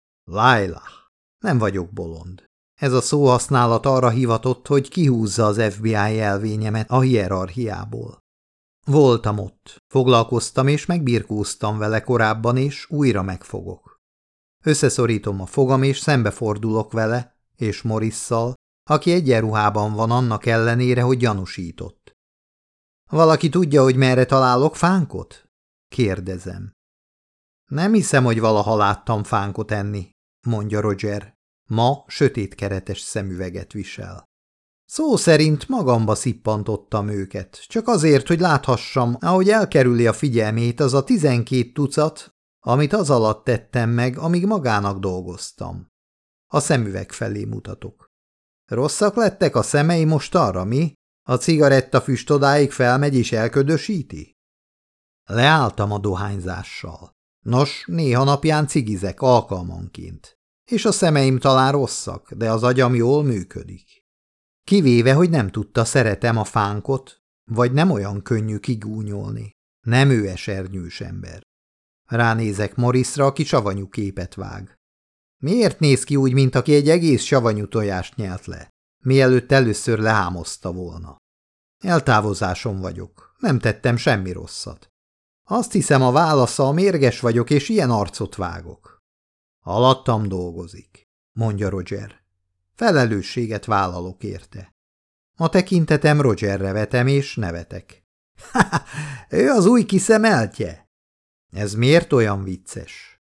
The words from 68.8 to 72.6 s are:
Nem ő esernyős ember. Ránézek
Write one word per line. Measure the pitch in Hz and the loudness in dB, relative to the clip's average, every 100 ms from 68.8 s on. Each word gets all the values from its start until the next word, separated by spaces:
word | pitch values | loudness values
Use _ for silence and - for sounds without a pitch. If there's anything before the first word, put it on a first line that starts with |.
| 107 110 104 101 101 110 104 _ _ _ 113 | -6 -8 -8 -8 -10 -10 -12 _ _ _ 0
Nem | 123 139 | 4 4
ő | 120 98 | 4 0
esernyős | 90 - 95 92 98 87 - | -8 -10 -10 -10 -12 -14 -14
ember. | 90 92 90 85 _ _ _ _ _ _ _ | -14 -12 -14 -18 _ _ _ _ _ _ _
Ránézek | 117 117 113 110 98 | -2 0 0 -2 -2